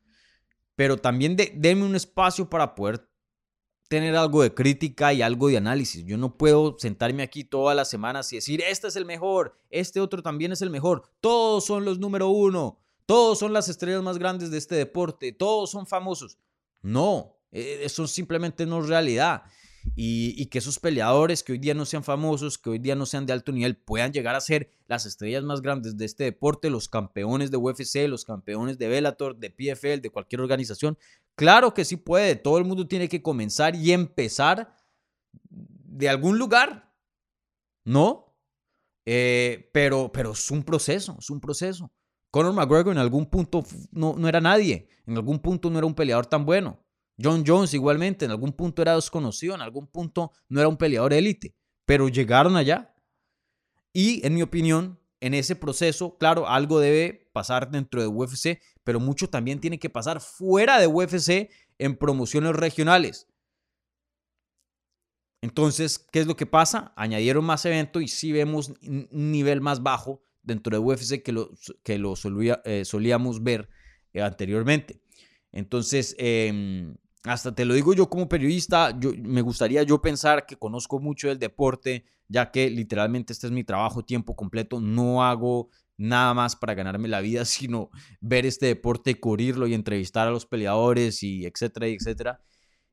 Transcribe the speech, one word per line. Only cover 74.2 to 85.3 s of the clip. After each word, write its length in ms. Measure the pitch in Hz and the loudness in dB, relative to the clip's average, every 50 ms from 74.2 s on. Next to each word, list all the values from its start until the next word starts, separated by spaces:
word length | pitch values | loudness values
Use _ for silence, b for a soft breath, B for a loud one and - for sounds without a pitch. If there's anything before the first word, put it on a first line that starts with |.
anteriormente. 800 | 104 101 90 - 98 95 104 113 113 135 151 147 - - - - _ b b b b b b b b _ | -4 -4 -4 -6 -4 -2 -2 0 0 0 0 0 -2 -8 -16 -20 _ b b b b b b b b _
Entonces, 640 | - 101 98 - 123 123 113 - 139 135 120 - - - | -12 -12 -8 -4 -4 -4 -2 -2 -2 -2 -2 -4 -6 -4
em, 800 | 123 120 117 113 110 107 104 101 101 98 95 92 87 78 65 - _ _ _ _ - | -2 0 0 0 0 0 -2 -4 -4 -6 -6 -8 -8 -10 -14 -18 _ _ _ _ -8
hasta 300 | 117 120 117 - 127 107 | -6 -6 -6 -6 -6 -4
te 100 | - 123 | -2 0
lo 100 | 120 123 | 2 2
digo 200 | 143 139 175 196 | 4 4 4 4
yo 140 | 185 185 - | 4 4 2
como 200 | 180 180 180 - | 0 -4 -2 -2
periodista, 680 | 175 156 135 147 175 180 151 - 180 165 165 123 117 127 | -2 0 0 0 0 -2 -2 0 2 2 2 2 0 -2
yo, 140 | 123 135 - | -4 -4 -4
me 260 | 104 107 113 127 123 | -4 -4 -2 0 0
gustaría 400 | 117 120 117 - 120 110 131 147 147 | 0 0 0 0 0 2 2 2 4
yo 160 | 143 151 147 | 4 4 4
pensar 460 | - 165 147 139 - 151 151 143 - | 2 -2 -2 0 2 4 4 2 0
que 100 | - 139 | -4 -12
conozco 420 | - 113 107 117 123 - - 139 135 | -10 -8 -8 -8 -8 -8 -6 -6 -6
mucho 300 | 143 147 143 - 147 139 | -4 -6 -6 -4 -4 -4
del 100 | 139 131 | -2 -2
deporte, 640 | 120 104 - - 139 131 127 - - 131 127 117 - _ _ _ _ | -4 -6 -2 0 0 0 0 0 -4 -6 -6 -6 -8 _ _ _ _
ya 240 | - 104 123 123 - | -2 0 0 0 2
que 200 | - 131 131 127 | 0 0 0 0
literalmente 640 | 117 120 110 - 110 104 107 110 120 123 113 - | 0 -4 -4 -4 -2 0 0 0 0 -4 -4 -8
este 140 | 110 - - | -10 -10 -6
es 60 | 120 | -4
mi 100 | 123 127 | -4 -4
trabajo 420 | 110 - 98 98 110 120 117 120 110 | -4 -4 -2 -2 -2 -2 -4 -6 -6
tiempo 300 | - 123 120 - - - | -4 -4 -4 -4 -6 -8
completo. 460 | - 104 90 - 113 107 - 123 120 | -8 -8 -6 -6 -6 -6 -6 -6 -4
No 420 | 107 104 113 120 123 123 123 127 | -2 0 0 2 2 2 2 2
hago 460 | 127 123 | 2 2